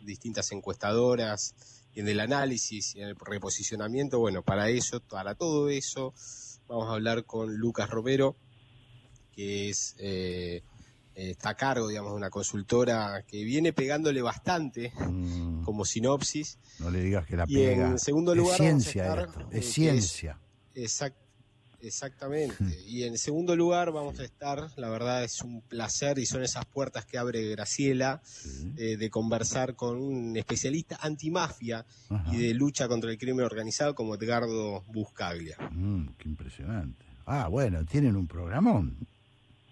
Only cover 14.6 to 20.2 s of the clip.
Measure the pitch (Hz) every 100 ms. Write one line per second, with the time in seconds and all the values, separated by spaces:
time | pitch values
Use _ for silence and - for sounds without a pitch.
14.6 | 143 117 120 - 90 90 87 87 85 80
15.6 | 87 107 95 113 123 139 - 151 156 -
16.6 | - - 85 90 92 101 - 87 85 139
17.6 | 131 123 87 127 - 147 175 170 - -
18.6 | 160 147 117 104 92 80 - - - 110
19.6 | 120 151 160 131 101 -